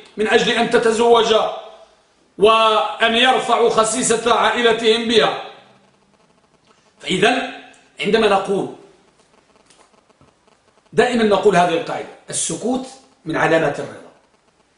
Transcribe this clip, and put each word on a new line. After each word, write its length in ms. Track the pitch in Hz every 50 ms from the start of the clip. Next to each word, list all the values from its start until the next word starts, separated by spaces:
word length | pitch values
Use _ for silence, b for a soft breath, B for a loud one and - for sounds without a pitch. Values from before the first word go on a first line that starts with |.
| - - - -
من 100 | 214 208
أجل 240 | 214 233 - 226
أن 180 | 240 220 233 -
تتزوج 680 | - 226 226 226 214 214 240 233 233 226 214 - 220 214 180 - - - - - - - - _ _ _ _ _ _ _ _ _ _ -
وأن 800 | 185 220 220 226 226 220 214 214 214 - - - 220 226 226
يرفعوا 540 | 233 247 262 254 220 - 233 233 214 233 226
خسيسة 640 | - 220 220 214 220 254 226 - 233 214 220 240 233
عائلتهم 760 | 185 196 220 254 247 233 233 226 - 247 220 220 233 233 220
بها. 360 | 240 214 - 196 - - - - - - _ _ _ _ _ _ _ _ _ _ _ _ _ _ _ _ _ _ _ _ _ _ _ _ _ _ _ _
فإذا 520 | - - 180 180 190 240 262 262 - - - - - - - _ _ _ _ -
عندما 280 | 147 190 208 226 220 208
نقول، 480 | 196 185 - - 202 190 131 123 - - - - _ _ _ _ _ _ _ _ _ _ _ _ _ _ _ _ _ _ _ _ _ 220 _ _ _ _ _ _ _ _ _ _ _ _ _ _ _ _ _ _ -
دائما 300 | 196 233 247 247 233 220
نقول 320 | 208 202 185 190 208 185
هذه 180 | 175 175 175 165
القاعدة: 340 | 165 - - 147 - - - - - _ -
"السكوت 580 | 147 - - - 165 - - 226 254 254 254 - - - _ _ _ _ _
من 120 | 160 151 147
علامات 420 | 151 156 160 160 156 143 135 -
الرضا"، 320 | - - - - - - - _ _ _ _ _ _ _ _ _ _ _ _